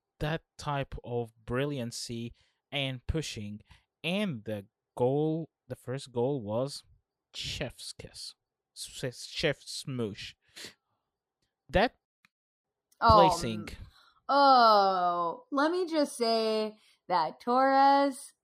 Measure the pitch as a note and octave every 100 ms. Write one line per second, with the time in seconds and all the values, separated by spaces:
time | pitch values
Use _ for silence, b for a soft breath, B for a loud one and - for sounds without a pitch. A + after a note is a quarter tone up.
0 | _ - D3+ D#3+ - - - C#3+ C3+ -
1 | - A#2+ A#2 _ A2 A#2+ C#3+ C#3+ A#2 -
2 | - A#2 A#2 - _ _ _ C#3+ C3+ C3
3 | - D#3+ C#3+ - G#2 G#2 b b b _
4 | D#3 F#3+ G#3 B2 G2+ G#2 G2 _ _ -
5 | B2 C#3+ D#3 D#3+ D#3+ _ - B2 - C3
6 | C3 A#2+ B2 C#3+ G#2 A2 C#3 - - _
7 | _ _ _ - - - C3+ - - -
8 | - - - - _ _ _ - - -
9 | C3+ - - - D#3+ C3+ - - - B2+
10 | A2 - - - B B B B _ _
11 | _ _ _ _ _ _ - D3+ A#3 -
12 | _ _ _ _ _ _ _ _ _ -
13 | A3+ A3 E3 - B2+ G#2+ G2+ - b b
14 | b b - C#4 C#4 B3+ A3+ G#3 G3 F#3+
15 | F3+ F3 E3+ - - C#4 D4+ F4+ F4 D#4+
16 | C#4+ - A#3 A3+ A3 A3 G#3+ G#3+ b b
17 | - F3 D#3+ - - B3 C4+ C4+ C#4 C#4
18 | C#4 C4 - _